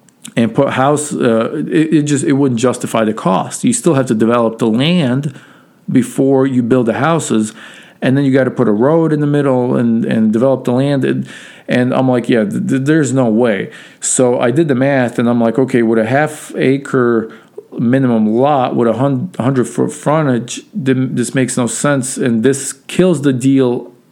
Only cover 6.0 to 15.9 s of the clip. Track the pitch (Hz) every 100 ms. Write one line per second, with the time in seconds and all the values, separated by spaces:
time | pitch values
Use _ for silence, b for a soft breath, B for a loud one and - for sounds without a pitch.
6 | 117 - 135 135 135 127 117 131 117 107
7 | 143 165 131 113 110 B B B B B
8 | - 135 139 131 127 120 117 104 127 165
9 | 160 151 147 147 139 127 123 135 117 113
10 | 117 123 110 110 135 127 131 123 143 139
11 | 135 131 131 B B B - 123 123 131
12 | 131 123 117 123 107 120 127 131 135 160
13 | 135 131 123 110 123 101 113 B B B
14 | - - 127 127 127 127 165 123 135 139
15 | 120 120 120 120 117 113 131 127 113